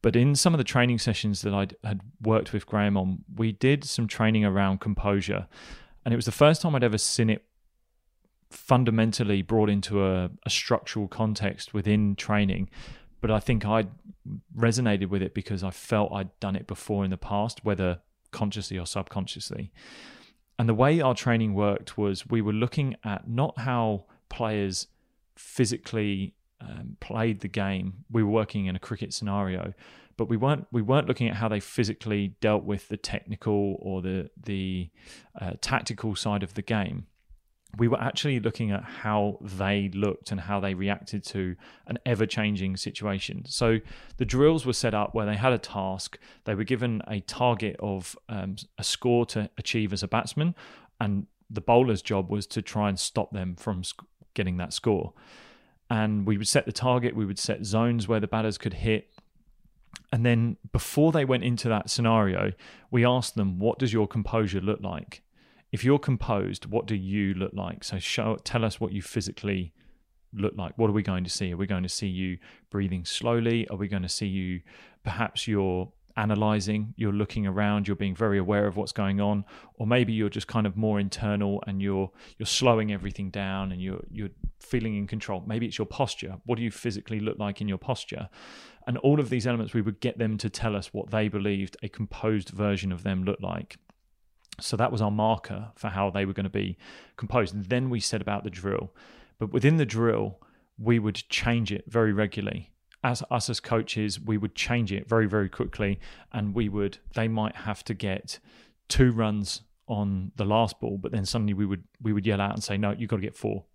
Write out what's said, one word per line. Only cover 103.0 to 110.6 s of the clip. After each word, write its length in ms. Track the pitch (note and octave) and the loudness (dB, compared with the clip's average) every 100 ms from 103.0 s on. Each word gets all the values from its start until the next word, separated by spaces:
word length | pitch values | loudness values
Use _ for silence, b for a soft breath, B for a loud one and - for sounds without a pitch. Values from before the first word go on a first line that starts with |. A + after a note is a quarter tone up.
As 200 | B2+ B2 - | -2 -2 -2
us 180 | A#2+ - | -2 0
as 80 | A#2 | -4
coaches, 640 | - A#2 G#2+ - G#2+ F#2+ | 0 0 0 -2 -2 -4
we 180 | G#2+ G#2+ | -2 0
would 160 | G#2+ | 0
change 380 | - - A#2+ G#2+ | -4 -2 0 0
it 160 | G2 - | -2 2
very, 180 | A2+ G#2+ | 2 4
very 220 | G#2+ G2 | 2 0
quickly, 500 | - B2 - G2+ G2 B B B | -2 -6 0 -2 -2 B B B
and 220 | A#2 G#2 | -4 -2
we 140 | G2+ G#2+ | 0 -2
would, 300 | G2+ G2+ - - | 0 -2 -4 -8
they 120 | - A2+ | -2 0
might 300 | A2 G#2+ - | 0 -2 -4
have 260 | - G#2+ | -8 -8
to 100 | - | -6
get 440 | G#2+ G#2 F#2+ - - B B B B _ | -4 -2 -4 -6 -16 B B B B _
two 220 | - B2+ | 6 6
runs 520 | A2+ A2 G#2+ G2 - _ _ - | 6 0 0 -2 -6 _ _ -6
on 420 | G#2 G2+ G2 F#2+ - | -2 0 -2 -4 -4
the 80 | |
last 360 | G2+ A2 | 2 4